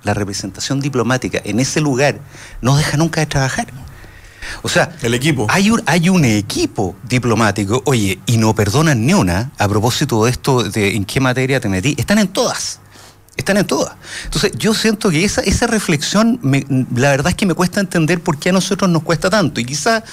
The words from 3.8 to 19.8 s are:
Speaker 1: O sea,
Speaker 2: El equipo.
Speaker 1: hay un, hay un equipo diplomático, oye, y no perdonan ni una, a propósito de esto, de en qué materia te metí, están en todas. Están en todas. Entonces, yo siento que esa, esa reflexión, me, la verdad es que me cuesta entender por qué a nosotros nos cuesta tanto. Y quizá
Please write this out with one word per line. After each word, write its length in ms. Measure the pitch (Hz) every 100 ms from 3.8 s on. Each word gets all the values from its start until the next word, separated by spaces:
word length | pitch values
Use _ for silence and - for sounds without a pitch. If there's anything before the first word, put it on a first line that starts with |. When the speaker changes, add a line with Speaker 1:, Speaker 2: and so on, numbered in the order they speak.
| - - - - - - - -
Speaker 1:
O 60 | -
sea, 280 | 175 156 -
Speaker 2:
El 120 | 120
equipo. 320 | 123 143 135 107
Speaker 1:
hay 200 | 165 202
un, 120 | 226 -
hay 220 | 170 170
un 160 | 190
equipo 720 | 135 107 104 - 339 - 95 - -
diplomático, 760 | 123 120 113 110 101 98 120
oye, 340 | - 127 98 92 -
y 120 | 117
no 160 | 110
perdonan 520 | 110 101 123 165 127 117
ni 60 |
una, 380 | 196 95 87 131 -
a 100 | 101
propósito 560 | 107 117 - 147 113
de 60 | 113
esto, 320 | 123 - 127
de 320 | 98 104 101 107
en 80 |
qué 160 | 98 -
materia 400 | 131 127 131 135
te 80 | 104
metí, 260 | 95 113 147
están 200 | 117 208
en 100 | 196
todas. 520 | - 240 - - - - - - - _ -
Están 200 | - 202
en 80 | 180
todas. 280 | 403 - - - -
Entonces, 280 | - - - -
yo 160 | 196
siento 360 | 214 220 208 214
que 140 | 151
esa, 180 | 202 -
esa 240 | 254 180 233
reflexión, 760 | 226 - 151 - - 226 226
me, 220 | 135 139 135 131 123
la 160 | 120 139
verdad 180 | 139 165
es 60 |
que 100 | 185 202
me 80 |
cuesta 260 | 160 180 208
entender 400 | 190 180 151 175
por 180 | 180 143
qué 100 | 180
a 40 |
nosotros 380 | 185 180 190 196
nos 120 | 165
cuesta 260 | 160 170 190
tanto. 300 | 214 160 -
Y 40 |
quizá 380 | 120 147